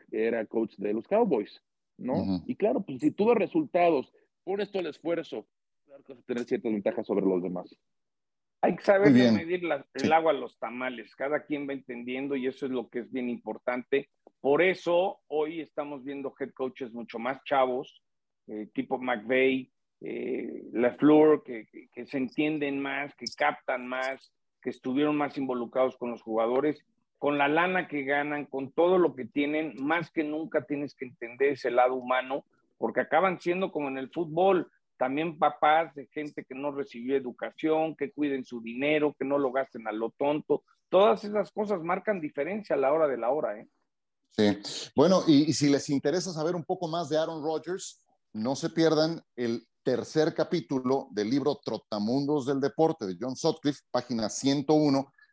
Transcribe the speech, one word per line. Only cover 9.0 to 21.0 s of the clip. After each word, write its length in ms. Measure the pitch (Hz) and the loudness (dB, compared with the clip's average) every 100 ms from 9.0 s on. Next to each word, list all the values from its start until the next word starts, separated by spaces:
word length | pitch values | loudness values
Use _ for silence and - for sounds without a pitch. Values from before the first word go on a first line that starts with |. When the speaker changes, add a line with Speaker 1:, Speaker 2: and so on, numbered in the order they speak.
| 208 | 8
Speaker 2:
Muy 80 | 123 | 8
bien. 140 | 127 101 | 8 4
Speaker 3:
medir 260 | 165 180 | 0 -4
la, 240 | 170 139 - | -2 -4 -6
el 80 | - | -2
Speaker 2:
Sí. 100 | 185 | 2
Speaker 3:
agua 200 | 160 160 | 4 4
a 20 | |
los 240 | 135 120 - | 0 -2 -10
tamales. 560 | 113 123 127 117 107 | -10 -6 -8 -8 -14
Cada 300 | - 139 147 | -8 -4 -4
quien 240 | 147 147 139 | -4 -6 -6
va 40 | |
entendiendo 640 | 139 131 120 120 127 139 | -10 -10 -12 -8 -6 -6
y 140 | 139 127 | -4 -4
eso 180 | - 135 | -6 -6
es 60 | |
lo 160 | 127 110 | -6 -6
que 100 | 123 | -8
es 120 | 107 | -8
bien 160 | 127 123 | -6 -6
importante. 800 | 117 107 110 - 123 - 139 - _ - _ | -6 -8 -8 -6 -6 -2 -4 -4 _ -20 _
Por 220 | 135 147 | 2 4
eso 580 | 185 180 170 175 196 - - | 4 2 0 2 0 -4 -6
hoy 320 | 147 156 165 | -4 -4 -6
estamos 420 | 147 - 143 143 | -10 -8 -8 -8
viendo 320 | 131 139 135 - | -10 -10 -10 -10
head 120 | 127 | -10
coaches 380 | - 131 - 123 | -8 -8 -8 -12
mucho 280 | 117 113 117 | -12 -12 -6
más 220 | 120 135 | -6 -6
chavos, 580 | - 139 127 127 156 - _ _ _ _ - | -2 2 2 0 -6 -16 _ _ _ _ -14
eh, 200 | 107 104 | -12 -10
tipo 240 | - 120 127 | -6 -4 -4
McVay, 720 | 127 117 110 131 131 131 127 _ _ _ | -2 -4 0 2 4 2 -4 _ _ _
eh, 640 | - 120 120 127 117 - - | -10 -8 -6 -6 -6 -10 -6
LaFleur, 720 | 107 120 - | 0 0 4